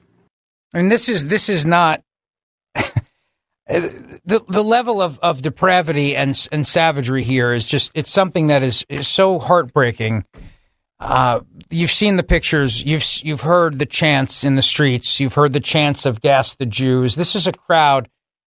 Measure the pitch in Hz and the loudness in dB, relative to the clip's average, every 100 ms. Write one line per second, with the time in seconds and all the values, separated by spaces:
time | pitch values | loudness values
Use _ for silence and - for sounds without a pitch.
0 | _ _ _ _ _ _ _ 170 190 226 | _ _ _ _ _ _ _ -2 2 2
1 | - 196 143 208 - 180 151 175 165 156 | 0 -2 -2 -2 0 0 2 4 2 0
2 | _ _ _ _ _ _ _ - - - | _ _ _ _ _ _ _ -8 -4 -4
3 | - _ _ _ _ _ - 160 165 - | -6 _ _ _ _ _ -4 -2 -2 -10
4 | - 143 175 220 214 190 214 240 240 208 | -20 -16 -4 -2 0 -2 2 0 0 -2
5 | 175 131 170 135 147 - 185 180 160 147 | -2 -2 -4 -2 -6 -2 2 2 0 -2
6 | 143 135 139 135 - 151 135 175 165 143 | 0 0 -2 -2 -4 -4 -2 0 0 0
7 | 123 131 117 131 120 120 110 143 - 156 | -2 -2 0 0 0 0 -2 -2 -2 -4
8 | - 196 185 180 156 143 131 - - 139 | -2 0 0 0 2 2 2 -2 -6 -8
9 | 135 - 190 175 113 175 123 151 120 - | -4 2 2 2 2 0 2 0 0 0
10 | 110 110 - - - _ _ _ _ - | -2 -2 -6 -16 -20 _ _ _ _ -14
11 | 135 127 127 117 - - - 165 170 - | -2 0 2 0 -6 -20 -8 -2 0 2
12 | 208 185 - 170 - 156 135 117 143 156 | 2 0 2 0 2 0 0 -2 -2 -2
13 | - - 156 143 151 175 165 135 143 - | -2 -4 -6 -6 0 2 2 -2 -4 0
14 | 160 139 135 - 143 135 - - 143 120 | 2 2 0 -2 0 2 2 2 0 0
15 | - - 135 147 147 135 - 156 147 135 | -2 -2 0 2 2 2 -2 0 0 0
16 | 139 110 147 135 - - 127 107 131 127 | -2 0 2 2 0 -4 -6 -2 0 2
17 | 127 151 175 208 180 - - 165 147 139 | 0 0 -2 0 -2 -4 0 4 4 2
18 | 117 _ _ _ | -2 _ _ _